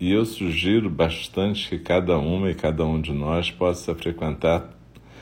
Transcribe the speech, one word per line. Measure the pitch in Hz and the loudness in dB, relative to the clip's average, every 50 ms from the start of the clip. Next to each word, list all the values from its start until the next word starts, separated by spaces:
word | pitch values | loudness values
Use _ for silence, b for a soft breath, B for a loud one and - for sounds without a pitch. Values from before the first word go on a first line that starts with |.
E | 90 90 | 0 2
eu | 98 110 113 | 4 4 2
sugiro | 110 - - 98 87 80 82 85 92 107 113 107 95 | 0 -2 -4 -2 -2 -2 0 2 4 4 4 2 2
bastante | 80 69 82 80 80 - - - - 92 98 104 101 - - - | 0 2 0 0 0 -4 -8 -6 -2 0 0 0 0 -2 -4 -6
que | 90 82 | -6 -8
cada | - - 87 92 90 90 85 | -2 2 2 2 4 4 2
uma | 76 71 80 90 95 98 92 | 2 2 0 0 0 0 -2
e | 80 | -2
cada | - - 78 78 80 80 | 0 -2 -2 0 2 0
um | 78 80 78 | 0 0 0
de | 71 76 71 | -2 -2 -4
nós | 71 71 78 82 85 85 - | -4 -2 0 0 0 0 -2
possa | - - 90 90 87 - - - 82 | -4 0 0 0 0 0 -4 -6 -6
frequentar, | 82 - 85 82 - 82 78 73 - - 80 85 85 - - - - - - - B B B B B | -4 -4 -6 -4 -4 -4 -6 -4 0 2 2 2 2 0 -6 -18 -20 -20 -20 -20 B B B B B